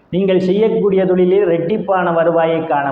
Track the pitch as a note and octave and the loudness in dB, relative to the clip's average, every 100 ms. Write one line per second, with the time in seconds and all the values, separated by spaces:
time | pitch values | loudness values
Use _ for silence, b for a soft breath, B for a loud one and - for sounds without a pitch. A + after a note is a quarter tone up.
0 | b E3+ F#3+ F#3 F#3 G3+ A3 F#3 G3 F#3+ | b -4 0 0 0 0 0 0 0 0
1 | F#3 F#3 F3+ F#3+ G3 E3 E3 G#3+ F#3+ F#3 | 2 2 2 2 2 0 -2 -4 -2 -2
2 | F3 E3 E3 E3 D#3+ E3 D#3+ D3 C#3 | 0 0 0 2 0 0 -2 -2 -2